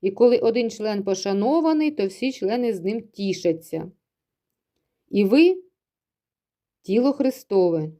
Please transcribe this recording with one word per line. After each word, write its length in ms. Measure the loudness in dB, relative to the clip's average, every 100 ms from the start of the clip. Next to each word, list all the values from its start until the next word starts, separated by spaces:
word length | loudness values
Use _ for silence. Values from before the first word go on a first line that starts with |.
і 100 | -4
коли 260 | 2 4 4
один 340 | 2 0 -2
член 320 | -4 -6 -4
пошанований, 880 | -2 -4 -2 -2 0 0 0 0 0
то 160 | -2 -6
всі 240 | -2 -6
члени 420 | -4 -4 -2 -2
з 80 | -2
ним 200 | -4 -6
тішаться. 880 | -10 -8 -4 -2 -2 -2 -6 -10 -10 _ _ _ _ _ _ _ _ _ _ _ _
І 140 | 0
ви 400 | 4 6 4 2 -6 _ _ _ _ _ _ _ _ _ _ _
тіло 320 | -2 0 2
Христове 760 | 2 -2 -2 -2 2 2 0 -4 -10